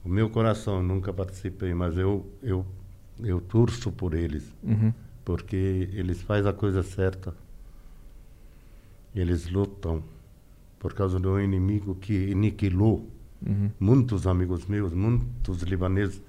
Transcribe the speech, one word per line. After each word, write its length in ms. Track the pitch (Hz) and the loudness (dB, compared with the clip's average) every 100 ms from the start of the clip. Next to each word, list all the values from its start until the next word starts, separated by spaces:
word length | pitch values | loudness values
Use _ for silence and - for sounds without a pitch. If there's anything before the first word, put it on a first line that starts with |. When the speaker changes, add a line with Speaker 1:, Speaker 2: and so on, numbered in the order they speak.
Speaker 1:
o 40 | 87 | 0
meu 200 | 98 110 | 2 2
coração, 520 | 117 110 107 - 92 | 4 2 2 0 0
nunca 300 | 90 95 95 | 0 0 -2
participei, 600 | 92 95 - 98 - 92 | -4 -6 -6 -8 -4 -2
mas 220 | 87 90 87 | 0 0 2
eu, 260 | 95 101 - - | 2 0 -4 -8
eu, 220 | 120 92 92 - - - - - | -4 -2 -4 -10 -16 -18 -18 -8
eu 180 | 113 90 | -2 -2
torço 500 | 92 113 120 - - | 2 4 4 2 -6
por 220 | - 90 | -4 -2
eles. 380 | 80 85 76 - - | 0 0 -2 -8 -8
Speaker 2:
Uhum. 300 | - 110 110 120 - - | 0 2 2 0 -8 -10
Speaker 1:
Porque 640 | - 85 - 95 95 95 90 | -4 -4 -2 -2 0 0 -2
eles 280 | 101 90 87 | -2 -2 -2
fazem 260 | - 104 101 | 0 2 2
a 40 | |
coisa 300 | 95 104 95 | 2 0 0
certa. 500 | 87 - 95 92 90 - - - - - - - - - - - - - - - - - - | 0 0 0 0 -8 -12 -16 -18 -18 -18 -20 -20 -18 -20 -20 -20 -20 -20 -20 -20 -20 -20 -8
Eles 340 | 101 87 85 87 | 0 2 2 0
lutam 520 | 92 98 - 82 80 78 - - - - - - - | 0 0 -2 -4 -4 -6 -14 -20 -20 -20 -20 -20 -8
por 140 | - | -6
causa 240 | - 95 92 | 0 0 2
de 80 | 92 | 2
um 140 | 98 | 2
inimigo 540 | 98 92 95 104 98 | 2 2 2 2 -2
que 380 | 92 - 101 95 | -6 -2 0 2
aniquilou 760 | 95 107 101 101 92 110 98 - - - - - | 2 2 2 2 4 4 4 -2 -16 -20 -8 -2
Speaker 2:
Uhum. 240 | 101 101 - | 0 0 2
Speaker 1:
muitos 480 | 98 131 120 98 92 | 6 6 6 2 2
amigos 400 | 90 90 87 90 | 2 2 -2 -2
meus, 260 | 104 95 | -2 0
muitos 680 | 87 107 120 120 - - 90 | 0 2 2 0 -2 -2 -2
libaneses, 580 | 85 92 90 95 98 - | -2 0 2 2 0 -2